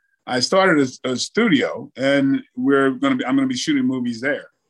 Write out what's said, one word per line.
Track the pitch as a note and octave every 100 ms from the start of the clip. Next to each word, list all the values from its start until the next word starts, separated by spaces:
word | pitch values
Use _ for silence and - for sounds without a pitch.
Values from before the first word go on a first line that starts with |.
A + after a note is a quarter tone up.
| _ _ -
I | -
started | D3 F#3+ F#3+ D3+ C3 - C3
a, |
a | B2
studio, | - G#3 A#3 C3+ F2 E2 - A#2
and | C3+ C#3+ C3+ C3+ - B2
we're | C3 C#3 C3+
gonna | B2+ C#3 B2+
be, | B2
I'm | C3+
gonna | C3
be | B2
shooting | - C#3+ B2+
movies | C3 A#2+ A2+
there. | C3+ A#2 - _